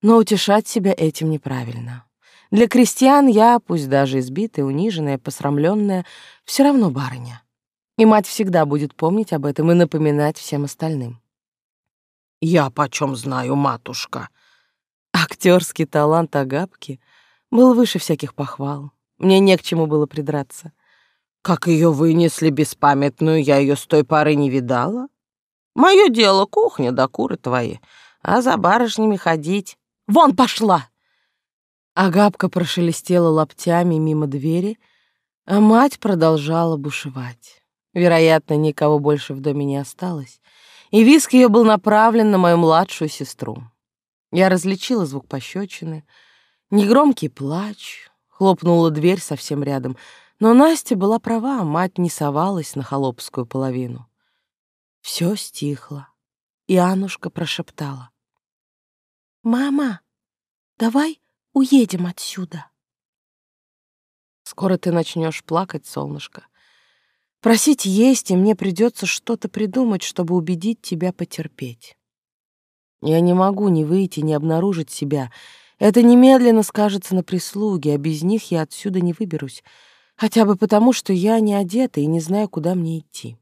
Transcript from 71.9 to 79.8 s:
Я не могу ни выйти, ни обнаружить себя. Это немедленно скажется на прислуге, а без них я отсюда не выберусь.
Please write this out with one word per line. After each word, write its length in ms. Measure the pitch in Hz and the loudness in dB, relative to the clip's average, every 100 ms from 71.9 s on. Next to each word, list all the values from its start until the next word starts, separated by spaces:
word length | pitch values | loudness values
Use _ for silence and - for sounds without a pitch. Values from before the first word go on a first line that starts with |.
| _ _ _ _ _ _ _ _ _ _ _ | _ _ _ _ _ _ _ _ _ _ _
Я 200 | - 165 | -2 2
не 140 | 175 | 2
могу 340 | 180 190 196 202 | 2 2 0 0
ни 160 | 165 | 0
выйти, 360 | 151 180 185 - | 0 -2 -2 -4
ни 120 | 156 | -4
обнаружить 580 | 151 156 160 190 175 151 | -2 -2 -2 -2 -4 -8
себя. 400 | - 143 147 127 - - - _ _ | -10 -6 -6 -6 -14 -20 -20 _ _
Это 240 | 208 214 | 2 6
немедленно 600 | 240 247 254 269 247 226 | 6 8 8 6 6 2
скажется 500 | 208 - 208 196 - | 0 -2 -2 -2 -4
на 80 | 185 | -4
прислуге, 720 | 180 185 - 196 214 185 147 | -2 -6 -6 -6 -4 -2 -2
а 40 | 147 | -2
без 240 | 147 151 | -4 -4
них 280 | 170 220 - | -2 -4 -2
я 120 | 170 | -6
отсюда 380 | 156 - 202 185 | -6 -8 -6 -4
не 120 | 175 | -4
выберусь. 500 | 165 208 160 135 - _ _ | -4 -8 -8 -10 -16 _ _